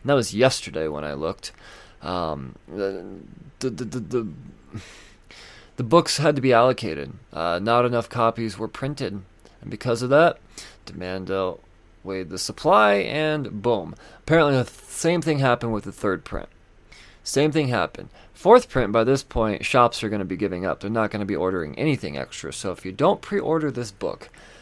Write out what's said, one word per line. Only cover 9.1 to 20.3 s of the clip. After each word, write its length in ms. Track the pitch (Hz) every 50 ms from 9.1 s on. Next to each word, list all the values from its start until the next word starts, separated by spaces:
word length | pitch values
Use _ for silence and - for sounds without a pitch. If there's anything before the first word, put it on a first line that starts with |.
| 98 101 95 - _ _ - - - - -
And 80 | -
because 320 | 107 107 - 123 117 113 127
of 80 | 123
that, 280 | 135 151 170 165 - - - - - - - - - - -
demand 460 | - - 87 90 92 95 95 92 92
outweighed 1000 | 95 95 95 92 85 - - _ _ _ _ _ _ _ - 92 95 95 92 78
the 100 | 92 92
supply, 560 | - - 107 - - 156 190 214 214 208 202
and 680 | 202 190 - 131 151 156 156 151 151 135 - - 104 98
boom. 320 | 123 117 98 82 80 - - - - - -
Apparently 340 | - - 156 165 151 143 139
the 100 | 127 120
th-, 200 | - - - -
same 380 | - - - - 165 175 170 156
thing 160 | 165 151 139
happened 340 | 135 127 120 120 120 117 110
with 120 | 104 -
the 80 | 101 92
third 320 | - - 104 92 82 -
print. 260 | - - - - - _ _ _ _ _ _ _ _ - - - - - - -
Same 300 | - - - 151 156 139
thing 160 | 160 147 127
happened. 400 | 123 101 85 - - - - - - - - - -
Fourth 380 | - - 180 233 247 240 -
print, 200 | - 135 120 98
by 140 | 104 113 113
this 180 | 123 139 135 -
point, 440 | _ - 123 110 110 101 - -
shops 360 | - - 127 120 117 - - 117
are 60 | 104
gonna 160 | 107 104 95
be 140 | 90